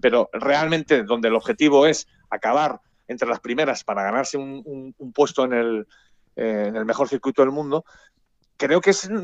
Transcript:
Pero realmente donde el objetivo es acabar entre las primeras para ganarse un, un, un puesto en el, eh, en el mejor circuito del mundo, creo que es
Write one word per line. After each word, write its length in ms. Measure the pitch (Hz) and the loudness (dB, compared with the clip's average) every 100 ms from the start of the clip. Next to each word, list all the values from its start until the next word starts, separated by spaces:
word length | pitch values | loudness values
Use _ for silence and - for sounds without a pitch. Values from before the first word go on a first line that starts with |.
Pero 280 | 123 117 - | 2 2 0
realmente 720 | - 135 143 160 160 147 135 | -2 0 2 2 -2 2 2
donde 240 | 104 117 113 | 2 0 2
el 80 | |
objetivo 500 | 113 - 107 151 139 | 0 -2 2 4 6
es 220 | 156 - - _ - | 6 2 -6 _ -10
acabar 500 | 104 113 139 151 - _ _ - | -4 0 0 0 -4 _ _ -12
entre 180 | 123 120 | -6 -4
las 140 | 110 | -4
primeras 420 | 120 127 143 117 | -4 -2 -2 -4
para 200 | - 101 | -4 -4
ganarse 340 | 98 123 131 143 | -2 -2 -4 -6
un, 240 | 135 139 | -8 -12
un, 300 | 147 135 131 - | -14 -14 -14 -16
un 140 | 131 | -4
puesto 320 | 143 143 - | 0 2 2
en 100 | 127 | 0
el, 340 | 120 117 110 107 _ _ _ _ - | 0 0 -4 -8 _ _ _ _ -6
eh, 280 | 113 104 104 | -4 -2 -4
en 100 | 110 | -4
el 80 | |
mejor 240 | 110 117 131 | -4 -2 -2
circuito 320 | 135 135 139 | -2 -2 2
del 100 | 135 | 2
mundo, 320 | 147 143 156 - _ _ _ _ _ _ | 0 -4 -6 -6 _ _ _ _ _ _
creo 240 | - 139 175 | -4 0 2
que 120 | 196 | 2
es 180 | 190 190 214 | 0 -2 -6